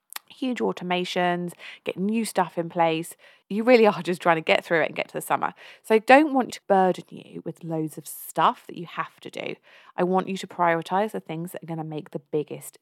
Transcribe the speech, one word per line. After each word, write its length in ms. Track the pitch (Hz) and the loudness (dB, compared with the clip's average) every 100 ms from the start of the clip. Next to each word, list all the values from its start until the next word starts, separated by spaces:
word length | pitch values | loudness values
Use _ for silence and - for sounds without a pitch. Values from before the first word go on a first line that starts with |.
| _ - _ | _ -18 _
huge 320 | - 262 233 | -8 -6 -2
automations, 920 | 214 180 180 180 180 185 180 175 175 - - - | -2 -4 -2 -2 -2 0 0 0 -4 -10 -18 -12
get 140 | - - | -8 -4
new 280 | 196 226 | -2 0
stuff 320 | 208 - 170 - | 0 0 -2 -2
in 120 | 165 | -4
place. 480 | 175 165 160 165 - - _ - | 0 2 0 -4 -12 -20 _ -8
You 160 | 202 | 0
really 240 | 226 240 214 | 6 8 8
are 160 | 165 | 4
just 200 | 165 180 | -2 -2
trying 140 | 180 160 | 2 2
to 40 | |
get 240 | 160 196 | 4 2
through 160 | - 165 | 2 0
it 60 | - | 0
and 100 | - | -2
get 120 | - | -8
to 40 | |
the 80 | - | -8
summer. 320 | - 147 - - - - | -4 -2 -2 -8 -18 -14
So 120 | - | 0
I 40 | 220 | 2
don't 340 | 214 262 311 | 8 8 6
want 220 | 269 - | 0 -2
to 60 | - - | -4 0
burden 380 | 196 185 170 - | 4 4 2 -6
you 320 | - - - | -20 -18 -14
with 180 | 170 165 | -12 -12
loads 360 | 165 160 156 - | -8 -6 -6 -8
of 80 | - | -16
stuff 600 | - - - 156 151 - | -16 -8 0 0 0 -8
that 100 | - | -16
you 100 | 165 | -12
have 340 | - 160 _ | -10 -10 _
to 100 | - | -16
do. 260 | - - - _ - - - | -10 -10 -10 _ -20 -12 -2
I 40 | |
want 260 | 180 185 180 | 0 0 -2
you 100 | 190 | -6
to 80 | 190 | -8
prioritize 640 | - 175 165 160 185 220 | -2 0 0 0 -2 -2
the 80 | 190 | -6
things 320 | - 160 175 | -10 -10 -10
that 100 | - | -12
are 40 | 165 | -10
gonna 180 | 165 | -8
make 260 | 160 151 - | -8 -10 -10
the 100 | 160 | -12
biggest 580 | - 151 143 143 - - | -6 -4 -4 -10 -16 -18